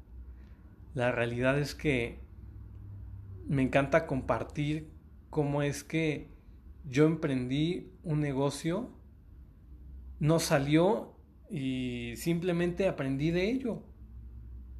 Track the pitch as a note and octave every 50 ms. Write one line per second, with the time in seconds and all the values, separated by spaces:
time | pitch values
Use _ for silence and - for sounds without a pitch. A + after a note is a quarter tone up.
0 | - - - - - - - - - - - - - - - - - - - B2+
1 | B2 B2 A#2+ A#2 A#2+ A#2+ A#2+ A#2+ B2+ C3 C3+ D3 D3 C#3+ - - - D#3 C3+ B2
2 | A#2 A#2+ - - - - - - - - - - - - - - - - - -
3 | - - - - - - - - - - D3 C3+ C3 B2 - C#3 C#3 C3+ - D#3+
4 | D#3+ - C#3+ C3 B2 - B2 A2+ - - - D3 D3 D3 D3+ D#3+ D#3 - - -
5 | - - - - - - - D#3 D3 C#3 C#3+ D3 C#3+ C#3+ C3+ - - - - D#3+
6 | D#3+ D#3 C#3+ - - - - - - - - - - - - - - C#3+ A#2+ C3+
7 | D3+ D#3+ E3 D#3+ - D3 C3+ B2+ B2 B2+ C3 C#3+ D#3 E3 F3+ F#3 - - - -
8 | - F3 D3+ D3+ D3 C#3+ C3+ C3 C#3 C#3+ C#3 - - D#3+ E3+ G#3 B3+ - - -
9 | - - - - - - - - - - - - - - - - - - - -
10 | - - - - D#3 D3 E3 D#3+ E3 - E3+ C#3 C#3 C#3+ D3+ D#3+ F3 F#3+ A3+ -
11 | - - - - - - - - - - A3 D3 C3+ C3 C3 B2+ B2+ B2+ A#2+ A#2+
12 | A#2+ A#2+ A#2 G#2+ - E3 E3+ E3+ E3 F3+ E3+ E3+ F3 F3 F3 - G3 F#3 - -
13 | C#3 C3+ C3+ C3+ D3+ E3 E3 F3+ F#3 G#3 C4 C4 C4 A3+ F#3 - - - - -
14 | - - - - - - - - - - - - - - - -